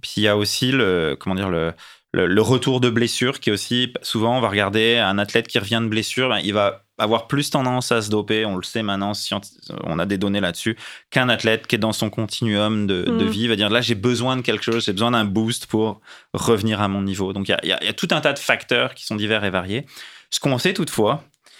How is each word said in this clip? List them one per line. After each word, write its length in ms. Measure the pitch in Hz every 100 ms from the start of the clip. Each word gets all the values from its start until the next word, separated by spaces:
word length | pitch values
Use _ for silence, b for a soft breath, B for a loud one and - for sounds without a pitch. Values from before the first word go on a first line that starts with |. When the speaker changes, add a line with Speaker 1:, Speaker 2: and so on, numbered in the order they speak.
Speaker 1:
puis 140 | - -
il 60 |
y 40 | 107
a 80 | 104
aussi 360 | 104 - 127
le, 440 | 131 104 90 80 69
comment 160 | - 95
dire, 120 | 98
le, 240 | 85 82 - B B _
le, 140 | - 90
le 160 | 98
retour 380 | 110 127 139 127
de 100 | 123
blessure 480 | 113 117 - 123 127
qui 120 | -
est 20 |
aussi, 400 | 101 - 120 123 123
souvent, 340 | - 113 110 127
on 40 |
va 80 | 113
regarder 480 | 101 98 107 113 117
un 180 | 101 101
athlète 300 | 104 117 113
qui 140 | -
revient 180 | 104 113
de 60 | 113
blessure, 400 | 107 107 - 131
ben, 120 | 107
il 120 | 87
va 280 | 104 101 - _ -
avoir 280 | 107 113 -
plus 240 | 139 143
tendance 400 | 151 127 127 -
à 100 | 117
se 80 | 104
doper, 340 | 107 104 107
on 100 | 110 92
le 60 |
sait 200 | 90 117
maintenant, 300 | 107 98 101
scienti-, 420 | 104 - 107 - - - -
on 140 | - 82
a 80 | 92
des 120 | 98
données 220 | 98 101
là-dessus, 360 | 92 85 - 110 B B B
qu'un 180 | 139 127
athlète 380 | 113 113 110 -
qui 80 |
est 40 | 113
dans 140 | 110
son 160 | 107 110
continuum 760 | 107 110 - 117 104 107 110 101
de, 160 | 92
de 220 | 90 226
Speaker 2:
Mm. 40 | -
Speaker 1:
vie, 200 | 107 117
va 80 | 107
dire, « 140 | 104
Là, 100 | 113
j'ai 140 | 120 110
besoin 400 | 117 117 123 131
de 60 |
quelque 200 | 123 107
chose, 220 | - 117
j'ai 80 | 110
besoin 180 | 95 117
d'un 120 | 120
boost 420 | 104 98 110 120 -
pour 340 | 110 110 104 B B B
revenir 480 | - 92 113 110 104
à 60 | 101
mon 140 | 98
niveau. » 300 | 98 95 95
Donc, 160 | 98 98
il 40 |
y 20 |
a, 60 | 98
il 40 | 82
y 20 |
a, 60 | 92
il 40 | 95
y 20 |
a 40 |
tout 140 | 113 175
un 80 | 165
tas 120 | 147
de 40 | 139
facteurs 560 | - 117 - 123 127
qui 100 | -
sont 120 | - 107
divers 260 | 104 110
et 80 | 101
variés. 360 | 92 90 110 - B B B B
Ce 80 | -
qu'on 200 | 143 127
sait 160 | 180
toutefois, 500 | 185 165 - 107 147 - _ B B